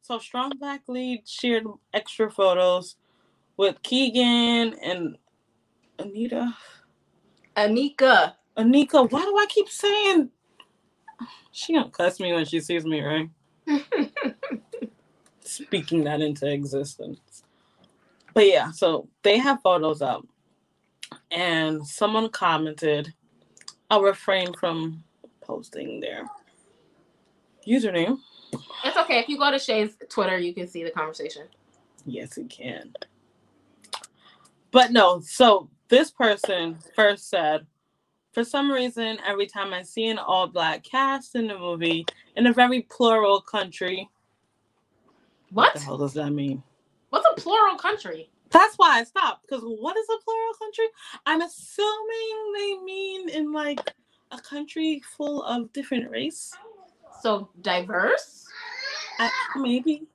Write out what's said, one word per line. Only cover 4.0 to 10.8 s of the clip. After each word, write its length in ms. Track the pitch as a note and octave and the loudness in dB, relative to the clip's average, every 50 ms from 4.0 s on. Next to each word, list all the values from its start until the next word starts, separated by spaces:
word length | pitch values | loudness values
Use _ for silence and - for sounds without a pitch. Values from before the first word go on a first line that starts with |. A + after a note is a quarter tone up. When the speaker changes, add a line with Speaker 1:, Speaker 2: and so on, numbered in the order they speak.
| C4+ B3+ A3 B3+ B3 A#3+ A#3+ A#3+ A#3 A#3 A#3 A#3 A#3 A3+ A3 - - | 2 2 2 2 4 4 4 4 4 2 2 2 0 -2 -4 -6 -8
Speaker 1:
and 340 | D3+ F3+ F3+ E3+ D3 - - _ _ _ _ _ _ _ _ _ _ _ _ _ _ _ - | -8 -6 -4 -6 -8 -8 -10 _ _ _ _ _ _ _ _ _ _ _ _ _ _ _ -14
Anita. 560 | - G#3 G3 G#3+ A#3 A#3+ A#3 A#3+ A#3+ A#3+ A3+ - - - - - _ _ _ _ _ _ _ _ _ _ _ _ _ _ _ | -14 -12 -6 -6 -6 -4 -2 -2 -4 -4 -6 -8 -16 -20 -20 -20 _ _ _ _ _ _ _ _ _ _ _ _ _ _ _
Speaker 2:
Anika. 800 | G3+ G#3 G#3 A3 A#3+ C4+ C#4+ - - C4+ C4 B3 F#3+ D#3+ E3 - _ _ _ _ | 0 2 2 4 2 0 0 2 4 6 8 8 8 6 4 -2 _ _ _ _
Speaker 1:
Anika. 540 | - A3+ A#3 B3+ C#4+ D4 C#4+ - D4+ B3+ A3+ | 2 4 6 6 6 4 6 6 6 6 6
Why 120 | B3 C#4+ F4+ | 2 -2 0
do 140 | G4+ G4+ G4+ | 0 2 2
I 80 | G#4 G#4 | 2 2
keep 200 | - A4 G4 - | 2 0 0 0
saying? 600 | - - - G4+ G4+ G#4+ G#4 G4 F#4+ E4 C#4 A#3+ _ _ _ _ _ _ - _ _ _ | -4 -2 0 0 2 2 2 4 4 4 2 2 _ _ _ _ _ _ -20 _ _ _